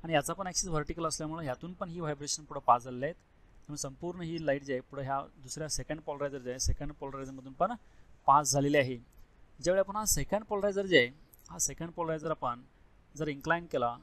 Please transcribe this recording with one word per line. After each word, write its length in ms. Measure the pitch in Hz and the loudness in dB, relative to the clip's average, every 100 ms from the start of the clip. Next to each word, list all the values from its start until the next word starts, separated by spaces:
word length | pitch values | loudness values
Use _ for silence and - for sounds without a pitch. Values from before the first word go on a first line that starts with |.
आणि 80 | 170 | 2
याचा 200 | 160 143 | 2 2
पण 140 | 170 190 | -4 -2
axis 220 | 175 190 | -2 0
vertical 380 | 156 147 165 160 | 0 -2 -2 -2
असल्यामुळं 360 | 147 156 160 | -2 -4 -4
ह्यातून 300 | 156 123 165 | -4 -4 -6
पण 160 | 180 185 | -8 -8
ही 120 | 170 | -6
vibration 440 | 160 147 147 - | -4 -4 -6 -8
पुढं 160 | 147 147 - | -8 -6 4
पास 180 | 120 | 4
झालेले 220 | 127 123 143 | 4 -6 -6
आहेत. 80 | |
त्यामुळे 640 | 175 _ _ - - - 190 | -6 _ _ -20 -20 -14 -8
संपूर्ण 420 | 139 135 170 180 | -8 -8 -10 -8
ही 240 | 165 165 156 | -6 -4 0
light 160 | 139 | 0
जी 80 | 139 | 0
आहे, 80 | 131 | -6
पुढं 220 | 127 139 | -6 -8
ह्या 180 | 135 135 - - | -4 -4 -4 -14
दुसऱ्या 260 | 131 - 156 | -14 -10 -6
second 320 | - 131 156 | -6 -4 -8
polarizer 380 | 156 143 143 139 | -6 -4 -4 -4
जे 120 | 123 | -8
आहे, 80 | 127 | -4
second 340 | - - 147 151 | 0 0 -2 -8
पोलरायझरमधून 520 | 139 135 135 135 131 | -10 -8 -10 -12 -14
पण 200 | 131 196 240 - - - - - | -2 0 0 -12 -20 -20 -6 8
पास 260 | 139 143 | 8 8
झालेली 240 | 143 139 147 | 4 6 6
आहे. 200 | 131 123 - - - _ - - | 4 0 -10 -20 -20 _ -20 -4
ज्यावेळी 180 | 143 190 | 2 4
आपण 160 | 190 202 | 2 0
हा 80 | |
second 400 | 214 - - 202 | 0 2 2 0
polarizer 420 | 220 208 202 196 196 | 0 0 2 0 6
जे 120 | 165 | 6
आहे, 120 | 120 143 - - - | 6 0 -20 -20 -18
हा 80 | 170 | -4
second 320 | - 139 165 | -4 -2 -8
polarizer 400 | 170 165 160 156 | -4 -2 -2 -2
आपण 320 | 156 131 120 131 _ - - _ | -2 -2 -4 -10 _ -20 -20 _
जर 140 | 139 151 | -6 -4
incline 380 | 143 139 170 170 | -4 -2 -2 0
केला 240 | 147 120 120 | 0 0 -2